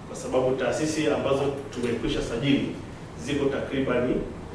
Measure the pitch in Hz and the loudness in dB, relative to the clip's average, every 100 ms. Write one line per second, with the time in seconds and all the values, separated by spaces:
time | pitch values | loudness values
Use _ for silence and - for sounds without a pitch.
0 | - - 131 131 127 131 123 - 156 156 | -12 -8 0 2 4 2 0 2 0 2
1 | 147 - 139 135 139 135 - 123 120 113 | 2 2 2 2 2 -2 -6 -4 -2 0
2 | 107 104 - 117 139 113 - - - - | 0 -2 -2 0 4 4 2 -4 -10 -12
3 | - - 123 139 135 131 - 135 131 123 | -12 -10 -4 0 2 0 -2 -2 2 2
4 | 120 202 - - - | 2 0 -2 -8 -10